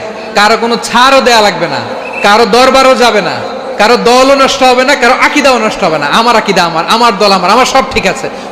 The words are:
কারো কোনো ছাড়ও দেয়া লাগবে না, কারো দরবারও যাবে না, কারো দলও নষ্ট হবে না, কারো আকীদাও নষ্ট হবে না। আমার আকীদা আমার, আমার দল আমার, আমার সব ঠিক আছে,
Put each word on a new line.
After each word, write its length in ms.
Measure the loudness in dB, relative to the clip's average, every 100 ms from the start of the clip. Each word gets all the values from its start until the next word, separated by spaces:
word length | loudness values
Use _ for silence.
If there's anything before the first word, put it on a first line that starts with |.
| -10 -12 -8 -2
কারো 220 | 0 0
কোনো 200 | -2 -4 -2
ছাড়ও 360 | 0 2 2
দেয়া 200 | 2 2
লাগবে 260 | 2 0 -4
না, 140 | -6 -8 -10 -10 -4
কারো 220 | 0 2 2
দরবারও 480 | 2 2 4 2 2
যাবে 260 | 2 0
না, 140 | -2 -6 -8 -10 -8 -2
কারো 180 | 0 2
দলও 380 | 2 2 4 2
নষ্ট 280 | 2 2
হবে 220 | 2 2 2
না, 100 | 0
কারো 200 | 0 2
আকীদাও 380 | 0 0 0 0
নষ্ট 260 | -2 -2 -2
হবে 140 | -2
না। 80 | -2
আমার 300 | 0 0 0
আকীদা 260 | 0 0 -2
আমার, 200 | -2 -2
আমার 300 | 0 2 2
দল 140 | 0
আমার, 180 | 0 0
আমার 160 | 2 2
সব 180 | 0 0
ঠিক 160 | -2 -4
আছে, 220 | -4 -8 -12 -12